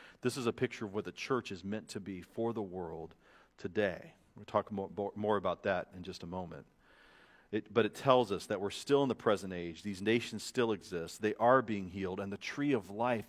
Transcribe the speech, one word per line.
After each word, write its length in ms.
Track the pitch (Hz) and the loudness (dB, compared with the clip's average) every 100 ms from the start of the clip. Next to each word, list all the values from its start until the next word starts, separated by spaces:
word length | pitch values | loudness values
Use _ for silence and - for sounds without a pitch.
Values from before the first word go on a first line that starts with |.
| - - | -20 -4
this 160 | 123 139 | -2 0
is 100 | 117 | 0
a 60 | |
picture 320 | 110 123 - | 0 -2 -4
of 80 | 107 | -8
what 120 | 101 | -6
the 80 | 90 | -8
church 400 | - - 127 - | -8 -2 -2 -2
is 100 | 92 | -8
meant 240 | 92 107 117 | -6 -6 -8
to 120 | 113 | -10
be 200 | 95 92 | -10 -10
for 320 | 85 - 113 | -10 -4 -2
the 80 | 113 | -2
world 540 | 101 92 85 80 80 - _ - _ - | -4 -6 -8 -8 -12 -16 _ -20 _ -10
today. 560 | 98 87 101 82 - - _ | -4 0 0 0 -10 -20 _
We'll 100 | - | -20
talk 280 | 107 107 - | 0 0 2
mo-, 180 | 101 95 | -2 -4
bo-, 200 | 87 101 | -4 -6
more 220 | - 107 104 | -2 2 2
about 260 | 92 87 | 2 0
that 240 | 104 90 - 90 | 0 0 -2 -10
in 60 | |
just 220 | 87 85 | -12 -10
a 20 | 87 | -8
moment. 400 | 92 87 78 - _ _ - - - - - _ | -8 -8 -12 -16 _ _ -20 -20 -20 -20 -20 _
It, 200 | 110 - | -4 0
but 140 | 104 107 | 2 2
it 80 | |
tells 360 | - 139 127 110 | 4 8 8 6
us 140 | 92 - | 0 -2
that 140 | 101 | -2
we're 100 | 98 | -2
still 320 | - - 139 | -4 2 4
in 60 | 139 | 4
the 60 | |
present 380 | 110 - 101 95 | 2 4 2 2
age. 300 | 90 85 82 | -6 -6 -6
These 200 | 104 92 | -8 -2
nations 400 | 101 120 - 107 | 2 2 2 -8
still 300 | - - 113 | -4 0 2
exist. 500 | 101 - 87 82 - | 0 -4 -6 -6 -2
They 120 | 107 | -2
are 280 | 104 117 131 | 4 6 6
being 260 | 110 104 90 | 4 -2 -4
healed, 320 | 95 92 95 | -4 -4 -4
and 120 | 98 | -6
the 40 | 98 | -8
tree 360 | - - 143 | -8 -2 2
of 180 | 131 92 | 2 0
life 360 | 101 120 117 | -2 0 0